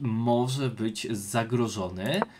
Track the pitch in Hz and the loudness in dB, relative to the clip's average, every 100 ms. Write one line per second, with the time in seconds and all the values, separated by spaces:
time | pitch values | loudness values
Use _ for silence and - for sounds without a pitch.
0 | 123 110 120 120 127 135 131 107 110 104 | -2 0 4 4 2 0 -2 0 -2 -2
1 | 123 107 98 117 113 123 113 104 92 92 | -4 -4 -2 -2 2 2 0 -2 -4 -4
2 | 107 185 - | -2 0 -2